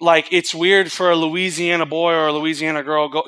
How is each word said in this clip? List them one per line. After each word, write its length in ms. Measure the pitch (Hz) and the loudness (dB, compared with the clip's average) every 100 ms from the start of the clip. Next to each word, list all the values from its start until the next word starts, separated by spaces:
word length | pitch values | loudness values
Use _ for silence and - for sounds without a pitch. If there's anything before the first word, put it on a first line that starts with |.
like, 320 | 170 160 151 | 2 4 2
it's 220 | 180 - 165 | -2 -2 -2
weird 360 | 180 196 170 | 2 2 2
for 200 | - 180 | 0 2
a 40 | 165 | 2
Louisiana 680 | 160 175 185 156 175 175 151 | 0 -2 -4 -2 -2 0 -2
boy 280 | 160 170 | 0 0
or 160 | 165 156 | 2 0
a 40 | |
Louisiana 480 | 151 156 147 156 151 | 0 -2 -4 -4 -4
girl 280 | 139 151 147 | -2 -2 0
go, 160 | 151 | -2